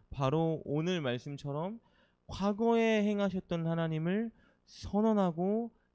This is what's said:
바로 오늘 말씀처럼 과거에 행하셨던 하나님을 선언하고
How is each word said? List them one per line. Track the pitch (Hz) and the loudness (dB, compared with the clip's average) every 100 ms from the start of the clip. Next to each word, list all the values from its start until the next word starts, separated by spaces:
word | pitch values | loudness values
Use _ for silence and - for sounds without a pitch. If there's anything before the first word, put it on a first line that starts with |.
| - | -14
바로 | 143 135 156 165 160 - | -4 0 2 0 -2 -2
오늘 | 147 170 180 | -2 0 0
말씀처럼 | 135 120 147 139 143 147 185 233 _ _ _ _ - | -2 -4 -6 -10 -8 -6 -6 -8 _ _ _ _ -14
과거에 | - 196 202 233 233 226 214 | -4 -2 2 2 4 4 4
행하셨던 | 208 202 196 185 - 170 165 | 2 2 0 -2 -4 -2 0
하나님을 | 165 165 156 165 202 226 - _ _ _ | 0 0 0 0 0 -2 -8 _ _ _
선언하고 | - - 196 220 208 185 160 190 214 233 - _ | -14 -2 2 4 4 2 2 0 0 -4 -10 _